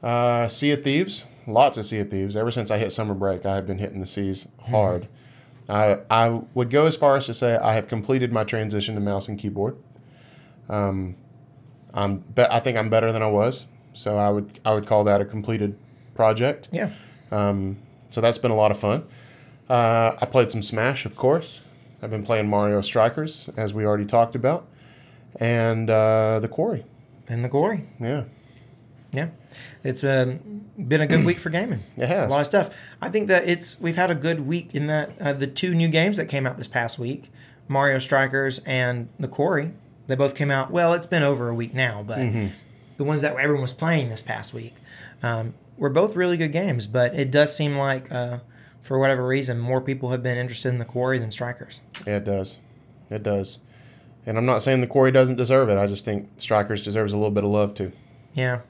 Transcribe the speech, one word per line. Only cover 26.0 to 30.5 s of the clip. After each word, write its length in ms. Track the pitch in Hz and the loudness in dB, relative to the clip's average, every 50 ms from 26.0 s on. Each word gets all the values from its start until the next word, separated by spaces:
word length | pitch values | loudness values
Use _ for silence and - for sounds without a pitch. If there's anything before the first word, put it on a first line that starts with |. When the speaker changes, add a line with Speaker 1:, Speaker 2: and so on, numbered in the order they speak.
| 110 110 110 110 110 110 110 110 | 6 6 4 4 4 2 2 0
Speaker 1:
The 80 | 110 113 | -2 -4
Quarry. 380 | - - 160 226 214 131 - - - _ - _ - - - - | -2 -2 -2 -2 -2 -4 -8 -12 -20 _ -20 _ -20 -20 -12 -8
Speaker 2:
And 160 | 117 113 120 | -6 -4 -4
The 60 | 127 | 0
Quarry. 340 | 123 139 156 202 226 185 - - - - | 0 2 2 2 0 -2 -6 -10 -12 -8
Speaker 1:
Yeah. 260 | 120 117 135 151 117 - - - _ - - - - - - _ - - - - - - | -4 -4 -4 -4 -4 -8 -12 -20 _ -20 -20 -20 -20 -20 -20 _ -20 -20 -20 -20 -18 -8
Speaker 2:
Yeah. 180 | - 135 156 170 160 - - - - - - - - - _ | -6 -6 -6 -6 -8 -14 -20 -20 -20 -20 -20 -20 -20 -10 _
It's, 200 | 139 127 131 - | -6 -4 -2 0
um, 580 | 139 135 131 127 127 127 156 - 208 | 2 2 2 2 0 -2 -6 -10 -12